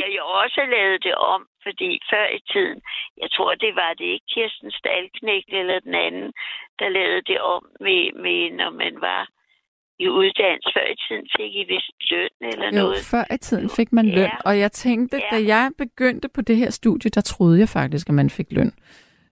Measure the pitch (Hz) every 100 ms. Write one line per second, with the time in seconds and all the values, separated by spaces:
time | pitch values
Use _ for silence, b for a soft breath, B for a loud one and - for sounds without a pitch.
0 | 190 190 156 190 240 - 269 240 196 190
1 | 185 - - 190 - _ 202 190 185 -
2 | - 214 208 - - 202 185 - B B
3 | B - - - 175 - 220 185 170 170
4 | 175 196 - 233 220 - 208 - 196 185
5 | 185 - 220 202 - 196 180 185 175 175
6 | 165 180 - B B B B - 202 190
7 | 175 180 185 190 175 175 - - 196 185
8 | - - 180 175 170 175 175 165 175 160
9 | 175 - - _ _ _ _ _ _ -
10 | 185 - 190 - 196 160 - - - -
11 | - 220 - - 214 202 180 185 - -
12 | - 175 185 - 233 214 202 202 190 196
13 | - 240 - - - 220 208 - 226 226
14 | 220 180 196 226 - 202 208 - 254 233
15 | 247 277 208 226 214 220 262 311 277 -
16 | 254 - 269 - 220 226 247 - 233 233
17 | 220 208 - - 175 170 220 175 139 147
18 | 175 147 139 - 170 - - - b b
19 | b b b